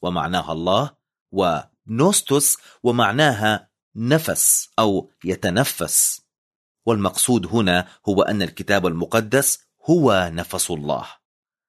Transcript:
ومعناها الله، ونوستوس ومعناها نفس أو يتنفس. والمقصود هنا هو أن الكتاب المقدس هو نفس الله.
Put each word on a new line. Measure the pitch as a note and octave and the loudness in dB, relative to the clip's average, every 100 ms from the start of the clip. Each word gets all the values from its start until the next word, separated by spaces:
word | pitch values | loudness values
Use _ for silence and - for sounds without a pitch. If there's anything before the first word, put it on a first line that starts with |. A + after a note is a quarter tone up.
ومعناها | F2+ F2 D#2 F2+ D#2+ | -6 -4 -2 -4 -4
الله، | E2 F2 G#2 C#3+ _ _ _ _ | -4 0 0 0 _ _ _ _
ونوستوس | F#2+ F2+ D2+ - _ - A2+ F3+ G#3 - C#3+ - - - _ | -2 -2 -2 -8 _ -10 0 2 2 0 0 0 -4 -8 _
ومعناها | A#2+ A#2+ G#2 B2 D3+ G#2 G#2+ G#2+ _ _ _ G#2+ | -2 2 0 2 0 2 0 -2 _ _ _ -8
نفس | A#2+ D#3 D#3 E2 - - - - | 0 0 0 -2 0 0 -2 0
أو | A2 F#2+ - _ | 2 0 -4 _
يتنفس. | F2 F2+ G2 F#2+ C3+ - D#2+ - - - _ _ _ _ _ _ A2+ | -6 -2 0 0 -2 -2 -2 0 0 -4 _ _ _ _ _ _ -2
والمقصود | G#2+ F#2+ - - A#2 F2 | 0 0 -2 0 0 2
هنا | A2+ F#2 F2+ F#2 _ - | 0 2 0 -2 _ -2
هو | G2 | 2
أن | - G#2 | 2 0
الكتاب | F2 - F#2+ G2+ F2+ | -4 -6 0 2 2
المقدس | E2 E2 A2+ A2 C3 - - _ _ - | -2 0 0 2 0 0 -4 _ _ 0
هو | F3 C3 F#2+ F2 | 4 4 2 0
نفس | E2 F2 F2+ - | -6 -8 -6 -4
الله. | D#2+ D2 C2+ - - _ _ _ _ | -6 -4 -6 -6 -20 _ _ _ _